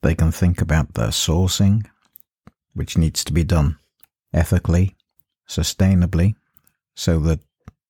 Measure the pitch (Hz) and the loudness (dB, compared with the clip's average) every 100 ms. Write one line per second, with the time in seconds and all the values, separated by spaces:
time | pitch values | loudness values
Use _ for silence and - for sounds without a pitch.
0 | - 80 82 - 90 87 80 80 71 - | -2 2 0 2 0 0 0 0 -2 -4
1 | 55 - - 82 92 - 101 107 104 _ | -4 -2 -2 0 0 2 2 2 -2 _
2 | _ _ _ _ - _ _ - 78 85 | _ _ _ _ -20 _ _ -10 -4 0
3 | 80 - - 78 78 82 71 73 _ _ | 0 -2 -2 -2 0 2 0 -2 _ _
4 | _ _ _ 85 82 90 - 85 95 - | _ _ _ -2 0 0 2 0 0 -4
5 | _ _ _ _ - - 87 - 95 92 | _ _ _ _ -10 -6 -4 0 2 2
6 | 87 82 82 - _ _ _ _ _ - | 2 2 0 -2 _ _ _ _ _ -8
7 | - 82 80 78 - _ - - _ | -2 0 0 -2 -6 _ -20 -20 _